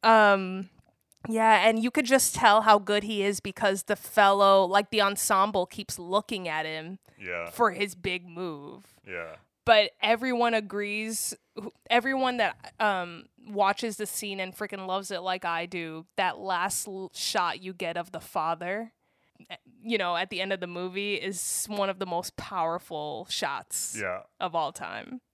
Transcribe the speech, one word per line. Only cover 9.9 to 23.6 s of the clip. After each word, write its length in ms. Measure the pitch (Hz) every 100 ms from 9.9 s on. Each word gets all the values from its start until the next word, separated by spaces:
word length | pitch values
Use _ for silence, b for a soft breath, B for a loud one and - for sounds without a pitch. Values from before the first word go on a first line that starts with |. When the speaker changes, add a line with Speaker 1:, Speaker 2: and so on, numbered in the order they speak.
| _
Speaker 1:
everyone 540 | 214 226 254 240 240
agrees, 800 | 226 208 202 208 208 220 220 - - _ -
who, 160 | 208 _ _
everyone 480 | 233 247 269 262 247
that, 340 | 202 - - _
um, 460 | 214 190 175 170 - _ -
watches 500 | 202 196 202 233 202
the 100 | 208
scene 340 | - 208 196
and 160 | 185 185
freaking 300 | 208 196 190
loves 240 | 190 196
it 100 | 185
like 220 | 185 185
I 220 | 175 165 175
do, 400 | 180 165 160 170 -
that 220 | 185 -
last 480 | 190 180 185 - -
l-, 220 | 190 190
shot 480 | - - 220 175 135
you 120 | 185
get 220 | 180 175 170
of 160 | 185
the 80 | 160
father, 720 | - 190 160 165 175 202 226 _ _ _ _ _ -
eh, 60 | 180 _ _
you 160 | 226 226
know, 180 | 180 170
at 140 | 180
the 100 | 175
end 120 | 190
of 80 | 190
the 60 | 180
movie 480 | 175 185 185 202
is 520 | 202 190 185 - - -
one 220 | 208 196
of 80 | 185
the 80 | 190
most 300 | 170 180 -
powerful 880 | - 190 165 170 - 160 151 147 185
shots 680 | - 160 139